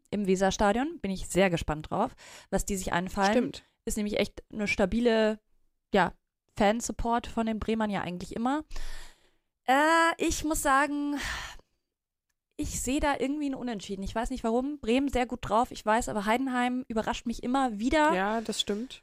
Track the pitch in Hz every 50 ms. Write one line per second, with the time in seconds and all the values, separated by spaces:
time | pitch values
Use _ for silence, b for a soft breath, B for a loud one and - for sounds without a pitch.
0 | _ - - 202 208 185 190 185 196 190 180 - 220 202 202 233 262 311 349 294
1 | - 196 190 185 - - - 175 190 190 170 160 - - 151 151 156 - - 160
2 | 214 262 - B B B B B B B - 190 - - 208 185 185 - - 170
3 | 180 190 - 202 196 196 214 247 233 - - - - _ _ _ - - - 220
4 | 208 208 214 - 208 - - - - - - 214 208 202 - - 208 185 202 226
5 | 240 240 226 220 220 214 220 214 _ _ _ _ _ _ _ _ _ _ - 196
6 | 175 175 - _ _ _ _ _ _ _ - - 220 196 220 240 226 - 226 -
7 | - 233 233 240 233 - - 233 226 220 226 214 - - 226 226 220 214 202 185
8 | - 170 180 180 185 - - - 233 254 277 302 311 B B B B B B B
9 | B B B B B B B B B B _ _ _ - 254 277 302 311 330 330
10 | 330 330 339 - - 330 320 - - 302 320 - - 294 269 269 294 294 285 294
11 | 285 285 285 277 B B B B B B B B - _ _ _ _ _ _ _
12 | _ _ _ _ _ _ _ _ _ _ _ - 302 - - - - 240 262 302
13 | 311 294 277 - - 262 285 302 294 285 262 - 240 247 233 202 - - 202 190
14 | 196 196 - 220 233 - 262 233 - 226 220 247 254 285 302 285 - 220 233 262
15 | 285 277 - 240 254 233 254 226 - - 196 220 254 - - - - 214 214 233
16 | 247 - - 214 196 214 220 247 269 269 254 247 247 247 247 254 254 - 226 220
17 | 208 - 240 - - 240 226 - - 240 247 277 269 254 214 202 214 262 320 311
18 | 302 302 330 185 190 202 220 233 220 226 214 - - - 202 208 240 262 - -